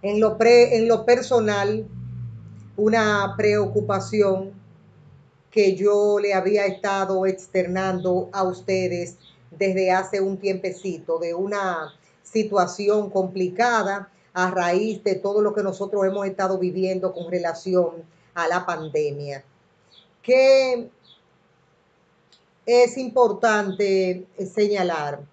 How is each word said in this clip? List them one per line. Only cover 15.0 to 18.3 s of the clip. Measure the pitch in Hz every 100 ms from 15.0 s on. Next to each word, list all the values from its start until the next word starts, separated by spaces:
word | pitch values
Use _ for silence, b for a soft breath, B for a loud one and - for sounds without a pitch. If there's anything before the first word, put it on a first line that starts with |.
de | - 185
todo | 196 208
lo | 208
que | 208
nosotros | 196 185 196 208 190
hemos | 202 196
estado | 190 190 190
viviendo | 185 185 190 185 185
con | - 170
relación | 180 170 165 190 180 170 170 - b b